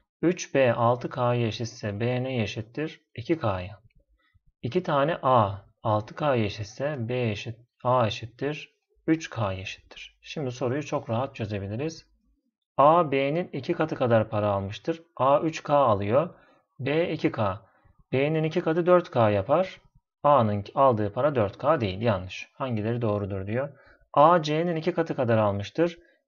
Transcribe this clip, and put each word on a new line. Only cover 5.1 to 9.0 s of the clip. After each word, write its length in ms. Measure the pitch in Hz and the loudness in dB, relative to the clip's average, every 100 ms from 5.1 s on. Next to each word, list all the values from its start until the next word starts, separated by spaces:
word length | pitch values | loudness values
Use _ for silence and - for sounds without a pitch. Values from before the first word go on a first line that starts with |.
| 175 | 0
A 440 | 131 127 101 98 - _ | 2 4 4 -2 -14 _
altı 320 | 117 107 107 - | -2 -2 -2 -4
K'ya 200 | 151 123 104 | 0 0 0
eşitse 500 | 98 104 - 139 147 | -4 -12 -8 -6 -6
B 300 | 113 127 117 | -6 -2 -2
eşit, 300 | 101 117 113 _ _ | -4 -8 -14 _ _
A 240 | 127 127 123 | 0 2 0
eşittir 680 | 120 113 - 135 151 - _ _ _ | -2 -12 -6 -6 -6 -12 _ _ _